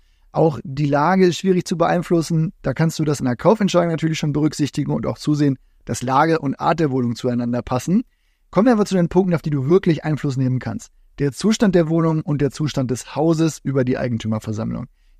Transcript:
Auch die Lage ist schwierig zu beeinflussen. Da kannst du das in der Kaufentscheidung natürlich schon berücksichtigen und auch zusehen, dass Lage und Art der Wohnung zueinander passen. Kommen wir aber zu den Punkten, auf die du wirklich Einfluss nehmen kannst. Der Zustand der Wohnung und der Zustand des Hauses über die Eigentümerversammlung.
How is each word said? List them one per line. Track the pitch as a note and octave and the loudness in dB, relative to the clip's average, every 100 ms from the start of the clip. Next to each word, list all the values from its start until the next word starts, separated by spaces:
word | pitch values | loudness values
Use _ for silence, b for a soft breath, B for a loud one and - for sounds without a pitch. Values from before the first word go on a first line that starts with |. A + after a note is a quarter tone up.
| _ _ _ | _ _ _
Auch | - D#3+ C3+ | 0 0 0
die | - C3+ D3 | -8 -4 0
Lage | C#3+ D#3 F#3+ F3+ | 2 2 4 4
ist | - | 2
schwierig | F#3+ F3+ - | 0 0 0
zu | E3 | 0
beeinflussen. | E3 F3 - E3+ D3+ D#3+ D#3+ - | 0 0 0 0 2 -2 -2 -4
Da | C#3 | -6
kannst | C3 D#3+ - | 0 -2 0
du | |
das | D3+ C#3+ | -2 -2
in | B2+ | -2
der | A#2+ | 2
Kaufentscheidung | E3+ A3 G3 F3 E3+ | 2 4 2 2 0
natürlich | D#3+ D#3+ D#3 | -2 -2 -2
schon | D3+ | -2
berücksichtigen | D3 D3+ - D3 - C#3 | 0 0 0 -4 -2 -4
und | - C3+ | -4 -4
auch | A#2 | -4
zusehen, | - D3+ D3 C3 _ _ | -2 2 2 0 _ _
dass | - - | -8 -6
Lage | B2+ C3 D#3+ D#3 | 0 2 2 2
und | C#3 - | -2 -2
Art | C#3 D#3+ | -2 0
der | D3+ | 0
Wohnung | C3 A#2+ A2+ | 0 -2 -2
zueinander | B2 A#2+ A#2+ A#2+ | -2 -2 -2 -4
passen. | - B2 - G3+ - _ _ _ _ | -2 -4 0 -2 -2 _ _ _ _
Kommen | - B3+ | 2 4
wir | |
aber | A3 G3+ | 2 2
zu | F#3+ | 0
den | E3+ | 2
Punkten, | F3+ F#3+ E3 | 2 2 -2
auf | |
die | D#3+ | -2
du | D3 C3 | -2 2
wirklich | F#3+ F3+ D3 D3+ | 2 2 0 -2
Einfluss | D3 D3 C3 | -2 -2 -2
nehmen | B2+ B2+ | 0 -2
kannst. | A2+ - - _ _ - | -4 -10 -12 _ _ -4
Der | C#3+ | -4
Zustand | - G#3 A3 G#3 F3 | 0 0 2 4 4
der | D#3+ | 2
Wohnung | E3 E3 D#3 | 2 2 0
und | D#3 C#3+ | -2 -2
der | C#3 | -2
Zustand | - D3+ - B2+ | -2 -4 -2 -2
des | B2+ - | -4 -6
Hauses | C3+ D#3+ D#3+ D#3+ - | 0 2 2 0 -2
über | C#3+ C3+ | -4 -2
die | B2 B2+ | 0 -2
Eigentümerversammlung. | B2 A2+ A2 A2 - G#2+ A#2 A#2 B2+ _ _ | -2 -4 -4 -4 -4 -6 -6 -8 -10 _ _